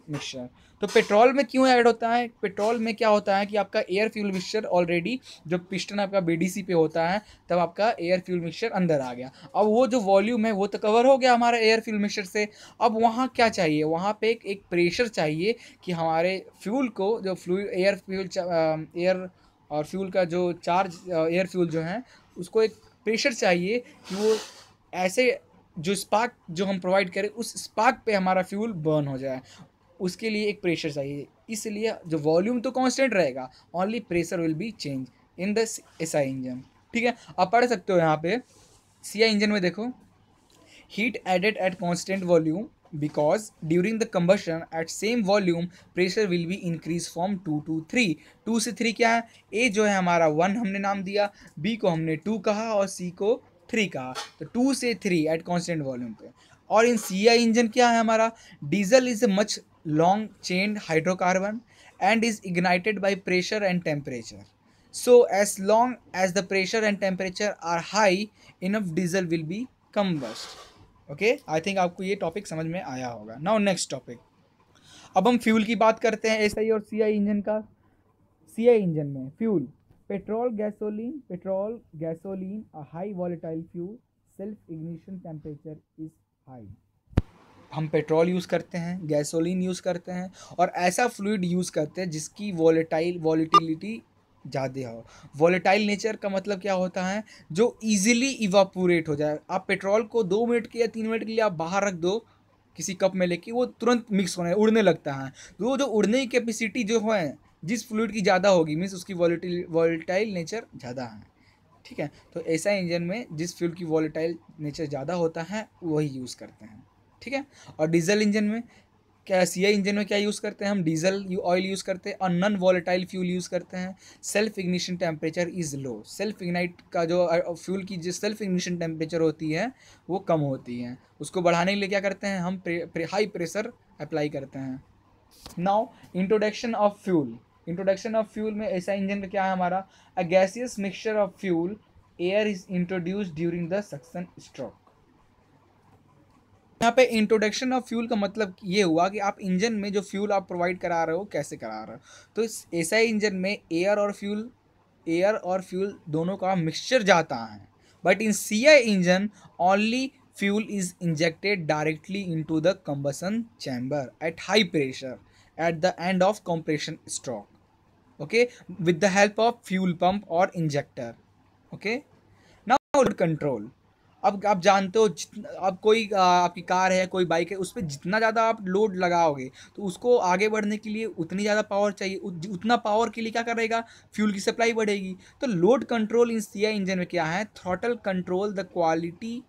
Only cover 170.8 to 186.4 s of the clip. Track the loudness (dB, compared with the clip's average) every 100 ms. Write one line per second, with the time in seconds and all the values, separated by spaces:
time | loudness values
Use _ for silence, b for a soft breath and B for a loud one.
170.8 | -4 -10 -12 -14 _ _ _ _ _ -10
171.8 | -6 -6 -8 _ _ b b b 0 0
172.8 | _ 2 4 2 0 0 -2 -4 -6 -16
173.8 | _ _ _ _ 0 2 2 4 4 4
174.8 | 4 2 2 2 -12 -14 -14 -4 -4 2
175.8 | 4 4 4 4 6 6 4 -2 0 2
176.8 | 4 2 2 0 2 2 0 -4 -6 -6
177.8 | -8 -6 -2 2 2 4 2 0 0 2
178.8 | 2 2 2 4 4 2 -6 B B -8
179.8 | -8 -2 4 4 4 2 2 0 -2 -4
180.8 | -4 -6 -6 -6 -6 -2 0 0 0 2
181.8 | 0 0 -6 -6 -8 -10 -8 -4 2 2
182.8 | 2 2 0 -2 -4 -4 -2 -2 -2 -2
183.8 | -4 B B -2 0 0 -2 0 0 2
184.8 | 0 -2 -4 -12 B -6 -2 4 4 4
185.8 | 2 -2 0 2 2 0